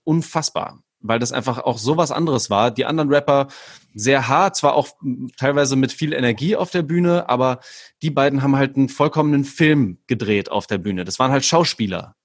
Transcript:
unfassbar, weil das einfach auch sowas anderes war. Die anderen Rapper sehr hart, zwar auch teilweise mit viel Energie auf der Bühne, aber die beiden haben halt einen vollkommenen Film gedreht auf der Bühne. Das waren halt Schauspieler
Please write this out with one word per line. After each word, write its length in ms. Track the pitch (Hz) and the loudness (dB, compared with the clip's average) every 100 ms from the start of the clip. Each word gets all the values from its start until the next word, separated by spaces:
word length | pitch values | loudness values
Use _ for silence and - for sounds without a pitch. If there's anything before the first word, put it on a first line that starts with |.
unfassbar, 800 | 156 165 - 160 156 - - - _ _ | -2 -2 0 -4 -4 -6 -8 -12 _ _
weil 220 | 107 113 | -2 0
das 100 | 120 | 0
einfach 280 | 127 127 120 | -2 -4 -2
auch 200 | 131 117 | -4 -2
sowas 320 | 117 160 151 | 0 0 0
anderes 400 | 123 165 127 - | -2 0 0 0
war. 220 | 101 120 | 2 2
Die 120 | 117 | 0
anderen 240 | 127 160 143 | -2 -2 2
Rapper 360 | 143 147 139 139 - - - _ | 2 4 2 0 -8 -20 -20 _
sehr 320 | 104 117 135 117 | -4 2 2 2
hart, 300 | 147 196 - | 2 2 2
zwar 180 | 143 | 2
auch 140 | - - - 139 127 127 - | 2 -2 -8 -8 -6 -10 -2
teilweise 400 | 135 143 135 135 | 0 2 2 2
mit 160 | 131 | 0
viel 200 | - 151 | -2 -4
Energie 420 | 143 123 110 156 - | 0 -2 0 -2 -2
auf 160 | 175 | -2
der 100 | 180 | -4
Bühne, 460 | 147 170 175 175 - | -2 0 2 0 0
aber 320 | 123 131 123 - - - _ | 0 0 -2 -10 -20 -20 _
die 80 | 156 | -2
beiden 320 | 139 139 139 | 0 2 2
haben 140 | 139 135 | 2 2
halt 180 | 139 | 2
einen 140 | 139 131 | 2 -2
vollkommenen 560 | - 151 160 151 143 | 0 0 2 2 0
Film 540 | 139 - 156 147 104 87 - | -2 0 2 4 0 -4 -6
gedreht 420 | 117 107 101 92 | -4 0 0 0
auf 160 | 101 - | -6 -4
der 120 | 98 | -4
Bühne. 260 | 101 92 | -2 -4
Das 160 | 90 - | -6 -2
waren 100 | 131 | 0
halt 140 | 139 | 0
Schauspieler 720 | - 165 160 - 101 87 - _ | 2 2 0 -2 -4 -4 -10 _